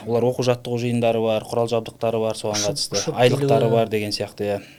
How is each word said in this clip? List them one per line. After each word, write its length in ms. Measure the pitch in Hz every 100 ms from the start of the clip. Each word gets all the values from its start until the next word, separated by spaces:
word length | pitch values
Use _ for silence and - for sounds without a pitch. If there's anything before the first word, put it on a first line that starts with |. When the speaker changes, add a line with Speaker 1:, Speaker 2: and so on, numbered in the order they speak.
| 107
Speaker 1:
Олар 160 | 117
оқу 180 | 120 123
жаттығу 340 | 127 120 123 120
жиындары 400 | 123 120 117 113
бар, 180 | 113 110
құрал 280 | 104 117 117
жабдықтары 480 | 117 113 - 113 113
бар, 140 | 110 110
соған 220 | 110 104
Speaker 2:
Ұшып, 160 | 104
Speaker 1:
қатысты. 240 | 143 - 101
Speaker 2:
ұшып 160 | - 117
Speaker 1:
Айлықтары 480 | 123 127 139 113
Speaker 2:
келуі. 60 | 113
Speaker 1:
бар 180 | 113 110
деген 220 | 107 104
сияқты, 300 | 104 101 -
иә. 160 | 104 101 -